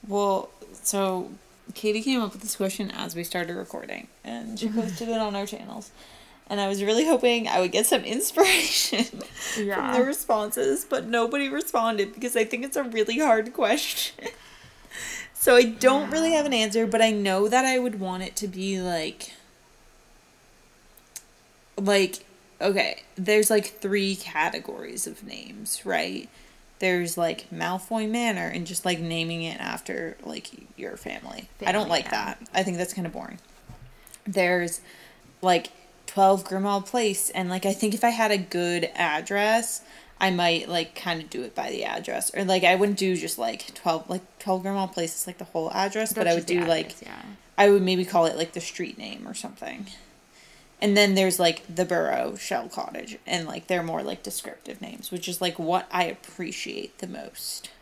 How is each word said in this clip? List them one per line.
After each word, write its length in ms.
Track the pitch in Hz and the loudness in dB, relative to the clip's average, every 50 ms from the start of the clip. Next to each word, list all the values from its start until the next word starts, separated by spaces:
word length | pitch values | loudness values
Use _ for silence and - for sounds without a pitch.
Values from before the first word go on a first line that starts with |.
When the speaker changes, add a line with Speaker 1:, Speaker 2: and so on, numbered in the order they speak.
| - | -8
Speaker 1:
Well, 440 | 208 196 202 202 202 196 196 - - - - - - - - - | -2 -2 0 2 2 2 0 0 -6 -14 -20 -20 -20 -20 -6 -4
so 480 | - - 196 196 190 185 185 180 - - 196 - - - _ _ - - | -2 0 0 0 0 0 -2 -4 -8 -12 -18 -20 -20 -20 _ _ -18 -14
Katie 280 | - - 214 208 220 | -4 -2 0 0 0
came 180 | 220 269 262 247 | 0 0 0 0
up 120 | 226 196 | 0 -2
with 100 | 190 - | -6 -8
this 120 | - 220 - | -8 -8 -4
question 380 | - 196 190 190 - 208 196 | -2 -2 -2 -2 -4 -6 -6
as 240 | - - - 180 170 | -6 -6 -8 -6 -6
we 80 | 170 175 | -8 -8
started 300 | 170 - 180 175 165 175 | -4 -4 -4 -4 -4 -6
recording, 520 | 185 190 - - - - - - - - - _ _ | -8 -8 -10 -10 -12 -10 -10 -10 -12 -12 -16 _ _
and 340 | _ - - - 226 226 226 196 | _ -10 -10 -10 -10 -10 -8 -6
she 100 | 220 220 | -4 -2
Speaker 2:
<laughs> 20 | |
Speaker 1:
posted 380 | 214 226 220 180 185 165 233 226 | 0 0 -2 -2 -4 -6 -4 -4
it 100 | 226 220 | -2 -2
on 160 | 220 208 202 | -2 -2 -2
our 120 | 202 202 | -4 -6
channels. 440 | 202 214 - - - - - 208 - - - - - - - - - - - _ - | -6 -8 -12 -12 -14 -14 -14 -14 -16 -20 -20 -20 -20 -20 -20 -20 -20 -20 -20 _ -4
And 100 | 202 202 | -2 0
I 60 | 202 196 | 0 0
was 140 | 202 196 | 0 0
really 220 | 202 202 220 233 311 | 2 4 4 4 6
hoping 420 | 320 330 247 247 240 240 233 220 | 6 4 6 6 4 4 4 2
I 140 | - - 180 | 2 2 4
would 120 | 185 180 | 2 4
get 120 | 185 - - | 2 2 4
some 200 | - - 240 - | 4 4 2 2
<laughs> 0 | |
inspiration 1000 | - 220 262 427 - - 320 392 381 370 339 285 - - - - - - - 240 | -2 -4 -2 -2 -2 4 6 6 8 8 4 4 2 2 0 0 2 2 0 0
from 600 | - - - - - - - - - - 226 208 | 0 -2 -14 -14 -14 -12 -10 -8 -6 -4 -4 -2
Speaker 2:
Yeah. 320 | 202 196 - - - - 254 | -2 0 0 0 2 4 4
Speaker 1:
the 60 | 254 | 4
responses, 840 | 269 294 - - - 233 214 208 214 - 247 247 269 269 - - - | 4 2 -4 0 0 2 2 2 -2 0 0 2 2 2 0 0 -2
but 180 | - 254 - | -2 -2 -2
nobody 420 | 208 233 240 233 240 254 285 285 269 | 0 2 2 2 2 2 0 -2 0
responded 680 | 269 294 359 - - 254 226 226 226 208 196 202 - | -2 -4 -4 0 0 0 2 2 2 0 -2 -2 -2
because 220 | - 247 247 - | -6 -6 -2 2
I 80 | 233 220 | 2 0
think 200 | 220 - 233 247 | 2 0 -6 -6
it's 120 | 277 - | -4 -4
a 80 | 320 277 | -4 -4
really 340 | 247 220 220 214 208 233 254 | -2 0 0 0 2 2 2
hard 340 | 311 285 226 220 214 240 | 6 6 6 4 4 -2
question. 760 | 254 - 240 202 233 302 - - - - - - - - - 480 | -2 0 2 2 2 2 0 -4 -4 -4 -4 -6 -6 -10 -12 -12
<laughs> 60 | - - - - - - - - - - - - - - - - - - - - - - | -12 -12 -20 -20 -20 -20 -20 -20 -20 -20 -20 -18 -14 -12 -12 -10 -10 -12 -12 -14 -6 0
So 140 | - - 247 | 6 8 8
I 80 | 247 | 8
don't 480 | 254 226 226 - 247 254 269 285 302 - | 8 6 2 4 4 6 6 6 2 0
really 200 | 285 320 330 330 | 0 0 2 4
Speaker 2:
Yeah. 60 | 330 302 | 4 2
Speaker 1:
have 80 | 294 | 2
an 60 | 294 | 2
answer, 320 | 262 226 220 220 202 226 226 | 2 2 2 2 2 2 2
but 160 | 208 226 226 | 2 4 4
I 120 | 226 226 | 4 4
know 340 | 214 208 202 196 185 190 202 | 4 2 2 2 2 4 4
that 180 | 214 233 254 262 | 4 4 4 4
I 140 | 262 262 254 | 4 2 2
would 220 | 247 247 214 202 | 0 0 -2 -4
want 240 | 190 185 185 185 185 | -6 -4 -4 -6 -6
it 100 | - - | -6 -6
to 120 | - 208 202 | -6 -6 -6
be, 320 | 180 185 190 196 196 185 | -6 -4 -2 -2 -2 -2
like, 520 | 180 180 175 165 156 160 - - - - - - - _ _ _ _ _ _ _ _ - _ _ _ _ - _ _ _ _ _ _ _ _ _ _ _ _ _ _ - _ - _ _ _ - - _ _ _ _ _ _ _ _ _ _ | -2 -2 -2 -2 -2 -4 -6 -10 -16 -16 -16 -20 -20 _ _ _ _ _ _ _ _ -20 _ _ _ _ -20 _ _ _ _ _ _ _ _ _ _ _ _ _ _ -20 _ -20 _ _ _ -20 -20 _ _ _ _ _ _ _ _ _ _
like, 480 | - 202 190 202 196 196 185 - - - - - - _ _ - _ | -2 2 4 4 4 4 2 0 -8 -16 -20 -20 -20 _ _ -8 _
okay, 440 | - 196 196 196 - - - - - - - | 0 2 2 2 0 0 -2 -8 -16 -16 -8
there's, 340 | - 185 190 214 214 208 208 | -6 2 4 6 6 6 6
like, 300 | 226 208 202 - - - | 4 4 2 0 -10 -8
three 360 | - 196 196 202 196 196 196 | -4 -2 0 0 2 0 -2
categories 920 | 185 - - - - 160 170 - - - - - - - - - - - | -4 -8 -6 -2 0 0 0 -2 -6 -10 -10 -12 -10 -12 -10 -8 -8 -8
of 160 | - - - | -8 -8 -14
names, 640 | 214 - - - - - - 208 214 - - - - | -14 -16 -14 -14 -14 -16 -16 -14 -8 -8 -8 -6 -4
right? 420 | 190 - 80 78 - - - - - - - - - - - - - - _ | -2 0 0 0 -2 -4 -8 -10 -14 -20 -20 -20 -20 -20 -20 -20 -20 -8 _
There's, 360 | 196 185 180 180 175 170 170 | 0 2 2 2 0 -2 -2
like, 320 | - 170 165 165 - - - | 0 0 0 -2 -4 -10 -14
Malfoy 600 | 180 165 160 170 180 190 - - 226 226 220 214 | -8 -6 -4 -4 -4 -4 -6 -4 -4 -4 -2 -2
Manor 380 | 220 240 240 233 208 180 170 165 | -2 0 0 0 0 -2 -4 -4
and 180 | - 180 175 | -4 -6 -6
just, 180 | 160 180 - - | -6 -8 -4 0
like, 140 | 185 180 160 | 0 0 0
naming 460 | 170 165 165 165 165 165 170 165 165 | -2 -4 -2 -2 -2 -2 -4 -4 -6
it 160 | 165 - - | -6 -6 -6
after, 560 | - - - - - - 185 - 165 165 - - - | -6 -6 -6 -6 -8 -8 -6 -6 -6 -8 -10 -12 -12
like, 240 | 80 78 - - - - - - - - | -12 -12 -10 -12 -14 -20 -20 -20 -20 -16
your 200 | - - 90 - | -12 -12 -12 -12
family. 520 | - - - - - - - - - - - - - 208 | -12 -10 -10 -10 -10 -10 -12 -14 -14 -16 -18 -16 -4 -2
I 60 | 190 | 0
don't 120 | 185 208 - | 0 2 2
Speaker 2:
Family, 60 | - | 2
Speaker 1:
like 140 | 170 - - | 0 0 0
Speaker 2:
yeah. 40 | - - 104 104 - - | 0 -4 -4 -4 -4 -8
Speaker 1:
that. 140 | - 233 - | -10 -14 -4
I 120 | - 185 190 | -2 -2 0
think 120 | 196 180 | 0 -2
that's 160 | 170 180 175 | -2 -4 -4
kinda 160 | - 196 175 170 | -4 -6 -6 -6
boring. 280 | - - - - - 185 - - - - - - - - - - - - - - - - _ | -8 -10 -12 -12 -14 -18 -20 -20 -20 -20 -20 -20 -20 -20 -20 -20 -20 -20 -20 -20 -20 -12 _
There's, 540 | 208 185 196 185 175 180 180 175 170 165 - - - - - - - - - - - - _ | -4 0 2 2 4 4 2 2 0 -4 -8 -10 -16 -20 -20 -20 -20 -20 -20 -20 -20 -16 _
like, 280 | - 185 180 170 170 - - - - - _ _ _ | 2 4 4 4 2 -4 -18 -20 -20 -20 _ _ _
Twelve 360 | - - 202 196 190 196 190 | -8 4 6 8 8 8 6
Grimmauld 420 | 190 - 190 190 196 202 202 196 190 | 2 -4 -4 -2 0 0 0 0 -2
Place, 440 | 196 - 247 233 208 190 190 - - | -2 0 2 2 2 0 0 -4 -2
and, 180 | - - 185 175 | -2 -2 -2 -2
like, 160 | 185 185 180 | -2 0 0
I 80 | 196 | 0
think 220 | 196 - - 214 202 | 0 2 0 0 0
if 80 | 220 | 2
I 80 | - 233 | 2 2
had 220 | 233 226 226 214 | 4 4 2 2
a 60 | 208 196 | 2 2
good 520 | 180 - - 175 175 175 175 175 165 - - | 0 -2 -2 -2 0 0 0 0 -2 -2 -2
address, 840 | - 175 160 151 156 165 - 202 202 208 214 220 233 233 - - - - - - - - - - - | -2 0 0 0 -2 -2 -2 0 2 4 4 4 2 2 -2 -6 -8 -10 -14 -20 -20 -20 -20 -4 0
I 120 | 196 190 | 0 0
might, 360 | 185 175 175 170 170 165 - - | 2 2 2 2 2 2 -2 -2
like, 280 | 175 170 165 160 - | -2 -2 -2 -4 -8
kinda 260 | - - 180 170 160 | -8 -4 -4 -4 -4
do 200 | 156 - - - 123 | -6 -8 -8 -8 -8
it 100 | 117 - | -6 -6
by 160 | - 139 135 | -6 -6 -6
the 140 | - - - | -6 -6 -4
address. 500 | 53 53 57 - - - - - - - | -4 -6 -6 -6 -6 -6 -4 -4 -4 -2
Or, 80 | - | -2
like, 220 | 196 185 190 185 185 | 2 2 4 6 8
I 100 | 175 180 | 6 8
wouldn't 240 | 185 202 202 202 185 | 8 4 2 2 2
do 180 | 190 190 185 | 2 0 0
just, 220 | 165 139 123 - - | 0 -2 -4 -4 -4
like, 340 | 120 113 113 - - - - | -4 -4 -4 -6 -10 -16 -16
twelve, 360 | - - 180 165 160 - - | -4 -2 -2 -2 -2 -2 -6
like, 120 | 180 185 185 - _ _ | -8 -8 -8 -12 _ _
twelve 240 | - 208 190 190 180 | -2 -2 -2 0 0
Grimmauld 280 | 190 196 196 190 185 | -4 -2 -2 -4 -4
Place 220 | - 180 170 165 - | -4 -4 -6 -4 -4
is, 120 | - - - | -8 -8 -8
like, 100 | 175 - | -10 -14
the 60 | 185 | -16
whole 260 | - - 170 160 - | -6 -4 -4 -4 -2
address, 420 | - - 190 196 196 214 220 214 | 0 0 -2 0 0 -2 -2 -2
but 120 | 202 214 185 | 0 0 2
Speaker 2:
That's 60 | 170 | 4
Speaker 1:
I 40 | 170 | 4
would 40 | 170 | 2
Speaker 2:
just 100 | 170 170 | 2 0
the 60 | 175 | 0
Speaker 1:
do, 100 | 175 170 | 0 4
like, 220 | 165 165 160 165 | 4 2 2 2
Speaker 2:
address, 160 | - - - - | -4 -10 -16 -16
yeah. 160 | - - - - 208 202 - _ - _ | -16 -16 -16 -16 -18 -20 -20 _ -8 _
Speaker 1:
I 140 | - 202 202 | 6 8 8
would 120 | 202 202 | 8 8
maybe 220 | 185 185 185 180 185 | 6 4 2 2 0
call 220 | 180 - 175 165 | 2 4 4 4
it, 100 | 165 - | 4 2
like, 140 | - 170 165 | -2 -4 -4
the 80 | - 175 | -6 -10
street 380 | 165 - - - 180 - - - | -10 -10 -8 -8 -8 -8 -8 -12
name 300 | - 104 104 - - - | -14 -14 -14 -14 -14 -12
or 60 | - | -12
something. 520 | - - - - - - - - - 202 196 - - - - - _ _ _ _ - - - - - - - _ _ | -10 -12 -12 -14 -12 -14 -12 -12 -12 -14 -16 -16 -20 -20 -20 -20 _ _ _ _ -20 -20 -20 -20 -20 -20 -20 _ _
And 140 | - 208 202 | 2 4 6
then 180 | 208 208 196 190 | 6 6 6 6
there's, 240 | 190 190 190 180 - | 4 4 4 4 4
like, 240 | 180 165 165 - - - | 4 2 2 0 -10 -10
the 120 | 170 170 185 | -2 -2 0
borough, 500 | - 180 165 165 156 - - - - - | 0 2 0 0 0 0 0 -2 -4 -4
Shell 320 | 196 - - 190 - - - | -8 -6 -4 -4 -4 -4 -6
Cottage, 480 | - - - - - - - - 214 - _ - | -8 -8 -8 -8 -8 -12 -12 -12 -16 -16 _ -6
and, 180 | - 175 165 | -4 -4 -4
like, 220 | 151 - 175 170 - | -6 -10 -10 -4 -2
they're 160 | 185 175 170 | -2 -2 -2
more, 180 | 165 160 165 | -2 -4 -4
like, 220 | - - 190 190 - | -4 -4 -8 -8 -10
descriptive 560 | 208 196 - - - - - - - - - | -10 -8 -8 -10 -10 -14 -14 -16 -16 -14 -14
names, 320 | - - - - - - | -14 -14 -14 -14 -12 -10
which 160 | - 175 - - | -10 -8 -6 -6
is, 120 | 175 - | -6 -2
like, 160 | 190 180 170 | -2 -2 -2
what 300 | - 170 160 175 185 - - | -2 -2 0 0 0 0 -2
I 100 | - 180 180 | -2 -2 0
appreciate 920 | 170 - - - - - - 180 - - - - - - - - - _ - | 0 -2 -10 -14 -20 -12 -10 -10 -8 -8 -8 -10 -8 -8 -10 -10 -12 _ -12
the 80 | - | -12
most. 640 | 185 185 - - - - - - - - - - - - - | -10 -10 -12 -12 -14 -14 -12 -10 -10 -10 -10 -12 -16 -20 -20